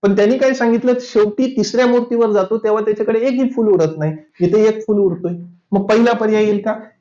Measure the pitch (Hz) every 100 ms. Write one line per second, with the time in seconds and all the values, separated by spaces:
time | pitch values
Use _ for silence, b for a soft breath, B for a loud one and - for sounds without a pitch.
0 | 202 196 208 254 262 262 233 233 247 247
1 | 247 220 208 208 254 262 208 233 247 247
2 | 240 233 226 208 185 220 214 214 214 214
3 | 214 220 247 247 262 - 220 185 160 156
4 | 156 156 - _ 175 208 220 214 - 208
5 | 196 175 175 175 - - _ 202 196 220
6 | 233 233 220 214 214 202 214 214 - _